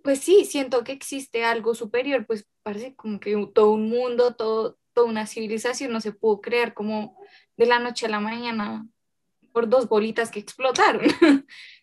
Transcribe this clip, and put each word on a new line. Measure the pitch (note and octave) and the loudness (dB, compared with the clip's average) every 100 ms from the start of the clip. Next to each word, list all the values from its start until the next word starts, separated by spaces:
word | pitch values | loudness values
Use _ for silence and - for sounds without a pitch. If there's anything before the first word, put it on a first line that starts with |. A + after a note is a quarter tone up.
pues | C#4 C#4 | -2 0
sí, | - G4 - | 6 6 6
siento | C#4+ B3+ B3 | 0 -2 -2
que | A#3 | -2
existe | C4+ - C4+ C4 A#3 | -8 -10 -12 -6 -2
algo | A#3 A3+ A3 A3+ | 0 0 -2 -4
superior, | A3 A#3+ C4+ C4 A3 | -4 -4 0 -2 -2
pues | G#3+ - _ | -6 -8 _
parece | G#3+ G#3 B3+ - | -12 -10 -12 -12
como | G#3+ G3+ | -10 -8
que | G3+ G#3 | -4 -4
un, | G3+ | 0
todo | - G#3+ | 4 4
un | G#3+ A3 | 4 0
mundo, | A#3+ B3 A#3+ B3 A#3 | -2 0 2 0 0
todo, | A3 A3 A3 - _ | -2 -2 -4 -8 _
toda | - A#3 | 2 2
una | G#3+ G#3+ | 0 -6
civilización | A3+ A3 A3 A#3+ B3+ C4+ | -8 -6 -4 -4 -4 -4
no | A3+ | -4
se | G#3+ | -6
pudo | G3 A3 G3+ | -2 0 0
crear | A#3 A#3+ A#3 | 0 -2 -2
como | - G#3 G#3+ G#3+ - - _ _ - | -4 -6 -6 -8 -14 -20 _ _ 0
de | A#3 | 4
la | A#3+ | 4
noche | A#3+ A#3 A3+ | 0 -6 -4
a | |
la | G#3 | -4
mañana | G#3+ A#3 A#3+ A3+ G#3 A3 A3 _ _ _ _ _ _ | -4 -6 -6 -6 -6 -8 -14 _ _ _ _ _ _
por | A#3 A3 | -2 2
dos | C4 A3+ | 2 2
bolitas | G#3+ A3 A3+ A3 | 0 0 -2 -4
que | G#3 | -8
explotaron. | - - C4 B3 G4 A3 | -14 -4 -2 2 2 4
<laughs> | D4 - E4 C#4 - - - - | 0 4 6 6 0 -18 -20 -20